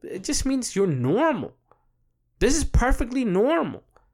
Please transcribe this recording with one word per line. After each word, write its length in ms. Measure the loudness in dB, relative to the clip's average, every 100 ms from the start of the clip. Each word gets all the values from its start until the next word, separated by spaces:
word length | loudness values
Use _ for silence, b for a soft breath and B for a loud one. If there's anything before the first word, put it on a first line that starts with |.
It 200 | -14 -10
just 220 | -4 -2 -2
means 300 | -2 -2 -2
you're 120 | 0
normal. 680 | 0 0 2 2 0 -6 -12 _ _ _ _ _ _ _ _
This 160 | 0 2
is 100 | 2
perfectly 580 | 2 4 2 0 -2
normal. 600 | 0 2 2 0 -2 -8 -16 _ _